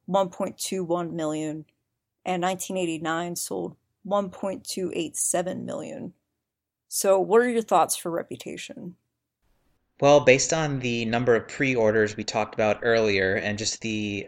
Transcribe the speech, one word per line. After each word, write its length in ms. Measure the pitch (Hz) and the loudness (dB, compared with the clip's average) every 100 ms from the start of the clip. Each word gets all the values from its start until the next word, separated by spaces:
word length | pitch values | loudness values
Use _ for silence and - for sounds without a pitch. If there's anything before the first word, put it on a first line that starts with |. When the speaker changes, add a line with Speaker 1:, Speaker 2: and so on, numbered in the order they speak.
| - | -4
Speaker 1:
one 200 | 185 190 | -2 -2
point 300 | - 190 - | -4 -8 -8
two 260 | - 190 | -6 -6
one 320 | 175 175 170 165 | -2 -2 -4 -4
million, 500 | 156 156 156 156 156 _ _ _ _ _ - | -4 -4 -6 -8 -12 _ _ _ _ _ -6
and 160 | 180 | -2
nineteen 360 | 175 190 - 190 | -2 -4 -6 -4
eighty-nine 600 | 175 160 160 165 175 175 | -4 -4 -4 -4 -4 -8
sold 400 | - 196 180 - _ _ | -8 -8 -8 -12 _ _
one 260 | 180 202 196 | -4 -2 -2
point 360 | - 202 190 - | -6 -8 -8 -10
two 260 | - 185 | -6 -6
eight 220 | - 160 - | -4 -6 -4
seven 500 | - - 180 185 - | -2 -2 -4 -6 -8
million. 480 | 147 - - - - _ _ _ _ _ _ _ | -10 -10 -12 -14 -16 _ _ _ _ _ _ _
So 300 | - 202 196 | -2 4 4
what 220 | 175 220 | 6 4
are 80 | 247 | 4
your 120 | 233 | 2
thoughts 340 | 220 180 160 - | 2 2 2 0
for 160 | 175 | -4
Reputation? 840 | 170 - - - - - - 175 180 _ _ _ _ _ _ _ _ _ _ | -6 -6 -10 -12 -12 -14 -14 -16 -16 _ _ _ _ _ _ _ _ _ _
Speaker 2:
Well, 180 | 143 147 | 6 8
based 320 | 127 131 - | 8 6 4
on 280 | 160 156 139 | 0 0 -2
the 260 | 123 117 113 | -2 -2 0
number 300 | 117 123 113 | 0 4 2
of 120 | - | 2
pre-orders 680 | - 139 123 110 110 107 107 | -2 0 2 4 4 2 0
we 80 | 107 | -4
talked 280 | 113 107 | -4 -2
about 260 | - 107 104 | 0 0 2
earlier 540 | 120 113 110 98 95 101 | 2 4 4 2 2 0
and 220 | 92 104 | -2 -4
just 220 | 110 - | -4 -6
the 480 | 113 107 104 101 | -4 -4 -4 -6